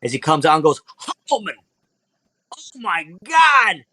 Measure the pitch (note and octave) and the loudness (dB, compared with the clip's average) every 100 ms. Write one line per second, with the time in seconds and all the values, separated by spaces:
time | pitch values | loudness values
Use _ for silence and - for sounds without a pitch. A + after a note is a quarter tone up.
0 | B2 C3 - D#3 D3 D#3 D3+ C#3+ _ - | -6 -6 -2 0 2 2 2 -2 _ -20
1 | - - _ C#4 G3 - _ _ _ _ | -14 -14 _ -6 -6 -16 _ _ _ _
2 | _ _ _ _ _ - - C4+ A3+ E3+ | _ _ _ _ _ -20 -20 -16 -6 -6
3 | D#3+ F3+ - D#4+ D#4+ C#4+ A3+ E3+ B2 | -6 -18 -4 2 4 4 2 -2 -10